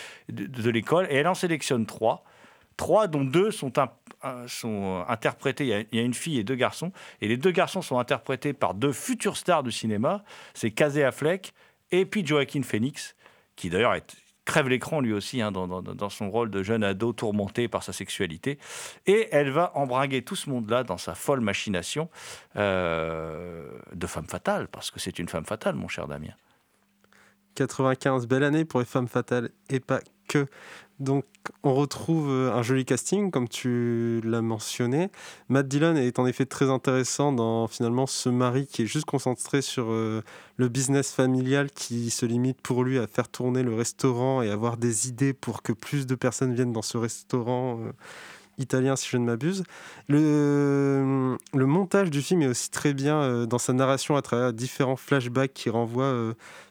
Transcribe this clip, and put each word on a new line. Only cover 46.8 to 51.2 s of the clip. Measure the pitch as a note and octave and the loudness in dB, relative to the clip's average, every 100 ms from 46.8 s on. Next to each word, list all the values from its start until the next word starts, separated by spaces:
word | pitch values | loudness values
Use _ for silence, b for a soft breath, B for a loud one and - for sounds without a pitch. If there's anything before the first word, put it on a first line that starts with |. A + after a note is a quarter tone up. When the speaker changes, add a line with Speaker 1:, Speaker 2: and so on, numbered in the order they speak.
Speaker 2:
ce | - A#2 | -4 -4
restaurant, | A2+ - - B2+ A#2 B2+ B2+ A2+ | -4 -6 -4 -2 0 -2 -2 -6
euh, | A2+ - B B B B B - | -8 -12 B B B B B -10
italien, | C3 C3 C3 | -2 2 2
si | C3 - | 0 0
je | B2+ | 0
ne | |
m'abuse. | A#2 A#2 D#3 G3 E3+ B B B - | 0 0 -2 -2 -6 B B B 2
Le, | C#3+ D#3 D3 C#3+ C#3+ C#3+ C#3 C#3 C#3 C3+ C3+ | 4 6 4 4 4 4 2 2 2 2 2